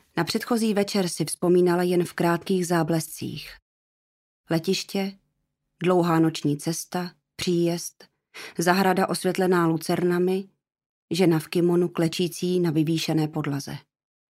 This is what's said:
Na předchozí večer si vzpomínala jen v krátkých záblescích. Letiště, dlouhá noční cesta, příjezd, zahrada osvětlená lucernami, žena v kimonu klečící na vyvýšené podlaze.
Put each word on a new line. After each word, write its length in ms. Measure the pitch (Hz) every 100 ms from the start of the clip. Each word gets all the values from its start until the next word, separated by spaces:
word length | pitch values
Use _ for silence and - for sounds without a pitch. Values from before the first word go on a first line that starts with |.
| _ -
Na 60 |
předchozí 500 | 254 220 - 233 226
večer 360 | 196 202 202 175
si 160 | - 156
vzpomínala 580 | - 175 180 180 175
jen 220 | 180 180 165
v 80 |
krátkých 540 | - 175 170 170 185 170
záblescích. 840 | 175 160 165 - - 127 151 - - _ _ _ _ _ _ _ _ -
Letiště, 680 | 165 165 185 - 196 196 - _ _ _ _ _ -
dlouhá 360 | 180 180 175 165
noční 380 | 160 160 147 147
cesta, 540 | 165 165 - 180 175 - _ -
příjezd, 680 | 185 170 170 170 - - - _ _ - - -
zahrada 520 | 170 185 190 185 -
osvětlená 580 | 175 185 180 185 180 165
lucernami, 840 | 160 - 175 175 175 180 190 196 _ _ _ _ _ -
žena 280 | 170 175 160
v 80 | -
kimonu 420 | 175 170 175 175
klečící 720 | - 165 - 175 - 180 180
na 120 | 170
vyvýšené 560 | 156 156 160 - 160 151
podlaze. 500 | 151 147 143 - 147 - _ _ _ _